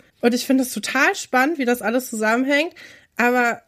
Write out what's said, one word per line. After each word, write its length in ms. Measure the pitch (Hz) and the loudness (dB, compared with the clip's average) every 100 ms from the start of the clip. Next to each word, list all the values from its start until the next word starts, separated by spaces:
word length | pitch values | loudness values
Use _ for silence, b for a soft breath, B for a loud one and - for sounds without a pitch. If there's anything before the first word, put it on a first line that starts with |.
| b - | b -2
Und 140 | 240 | 0
ich 100 | 247 - | 0 0
finde 160 | 262 | 0
es 80 | 254 | 0
total 420 | 214 - 262 311 | -4 -4 0 0
spannend, 440 | 403 - 254 277 320 | 0 -2 0 2 0
wie 60 | |
das 160 | 247 247 | -2 0
alles 280 | 202 247 254 | 0 -2 -4
zusammenhängt. 640 | 220 214 233 262 285 339 - B B B - | -4 0 0 0 0 -2 -8 B B B 0
Aber 460 | 240 247 240 - | 0 2 0 -2